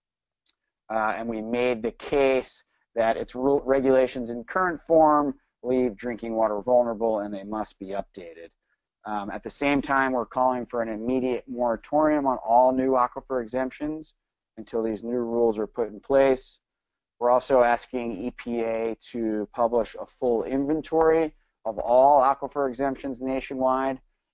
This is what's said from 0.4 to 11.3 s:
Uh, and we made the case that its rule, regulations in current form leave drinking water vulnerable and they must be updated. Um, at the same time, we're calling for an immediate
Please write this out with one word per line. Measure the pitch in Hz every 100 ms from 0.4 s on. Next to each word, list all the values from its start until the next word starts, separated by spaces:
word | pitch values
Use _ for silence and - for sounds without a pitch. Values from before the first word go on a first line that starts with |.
| _ _ _ _ -
Uh, | 110 107 95
and | 117
we | 110
made | 110 120 127 113
the | 110
case | - - 147 135 131 - - _ _ _ 117
that | 113 110
its | 117 127
rule, | 135 139 127
regulations | 135 131 131 127 135 117
in | 120
current | 117 190 180 151 -
form | 160 156 147 143 131 _ _
leave | 123 127 123 98
drinking | 123 104 113
water | 113 110 104
vulnerable | 120 123 120 107 113 107
and | 104
they | 98
must | 101 107 104 -
be | 95
updated. | 98 - 98 85 82 85 _ _ _ _ _ 107
Um, | 104 101
at | 104
the | 110
same | - 143 143
time, | 135 135 131
we're | 127 110
calling | 131 127 127 117
for | 120
an | 113
immediate | 107 117 131 127